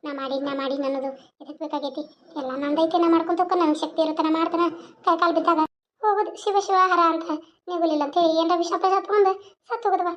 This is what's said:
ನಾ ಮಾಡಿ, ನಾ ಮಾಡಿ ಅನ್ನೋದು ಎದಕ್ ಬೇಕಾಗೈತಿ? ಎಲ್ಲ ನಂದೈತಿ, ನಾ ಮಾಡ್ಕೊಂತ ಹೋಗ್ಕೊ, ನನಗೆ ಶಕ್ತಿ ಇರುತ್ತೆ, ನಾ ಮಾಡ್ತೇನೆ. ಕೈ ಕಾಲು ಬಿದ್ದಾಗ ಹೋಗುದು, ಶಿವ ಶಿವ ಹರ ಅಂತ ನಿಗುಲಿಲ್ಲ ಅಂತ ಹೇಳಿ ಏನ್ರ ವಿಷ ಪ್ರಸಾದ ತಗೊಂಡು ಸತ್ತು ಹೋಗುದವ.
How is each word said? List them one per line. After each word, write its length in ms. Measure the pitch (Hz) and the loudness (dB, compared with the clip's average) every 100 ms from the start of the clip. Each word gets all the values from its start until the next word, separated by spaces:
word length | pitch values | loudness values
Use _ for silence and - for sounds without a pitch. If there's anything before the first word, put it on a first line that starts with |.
ನಾ 100 | 302 | -10
ಮಾಡಿ, 260 | 277 262 269 | -8 -6 -4
ನಾ 140 | 285 | -4
ಮಾಡಿ 220 | 269 269 277 | -4 -4 -2
ಅನ್ನೋದು 360 | 277 269 269 269 - _ | -2 -4 -6 -10 -18 _
ಎದಕ್ 180 | 269 294 | -20 -12
ಬೇಕಾಗೈತಿ? 420 | 302 302 269 262 302 _ _ 330 | -8 -6 -8 -10 -12 _ _ -10
ಎಲ್ಲ 120 | 262 | -8
ನಂದೈತಿ, 460 | 262 285 294 330 349 | -6 -2 0 2 2
ನಾ 120 | 339 | 4
ಮಾಡ್ಕೊಂತ 320 | 330 330 349 | 4 2 0
ಹೋಗ್ಕೊ, 160 | 359 359 | 0 2
ನನಗೆ 220 | 320 302 | 2 0
ಶಕ್ತಿ 220 | 302 - | -4 -2
ಇರುತ್ತೆ, 220 | 320 311 | -2 0
ನಾ 60 | 311 | 0
ಮಾಡ್ತೇನೆ. 400 | 320 330 339 339 311 - - - | 2 0 0 0 -2 -18 -6 0
ಕೈ 120 | 339 | 2
ಕಾಲು 160 | 339 | 2
ಬಿದ್ದಾಗ 240 | 330 330 330 311 _ _ _ | 2 2 2 0 _ _ _
ಹೋಗುದು, 300 | 427 403 427 - | 0 0 -2 -4
ಶಿವ 140 | - 403 | 0 0
ಶಿವ 160 | 403 381 | 2 4
ಹರ 200 | 370 349 339 | 4 4 2
ಅಂತ 140 | 330 330 311 - _ - | 2 -4 -8 -8 _ -8
ನಿಗುಲಿಲ್ಲ 340 | 349 330 302 | -2 0 0
ಅಂತ 140 | 285 320 | 0 2
ಹೇಳಿ 220 | 339 320 | 2 2
ಏನ್ರ 100 | 330 349 | 2 0
ವಿಷ 140 | 339 339 | 0 0
ಪ್ರಸಾದ 260 | 381 381 | 0 0
ತಗೊಂಡು 300 | 381 415 392 381 - _ _ | 0 2 2 0 -8 _ _
ಸತ್ತು 200 | 466 427 | -4 0
ಹೋಗುದವ. 200 | 381 349 | 0 -2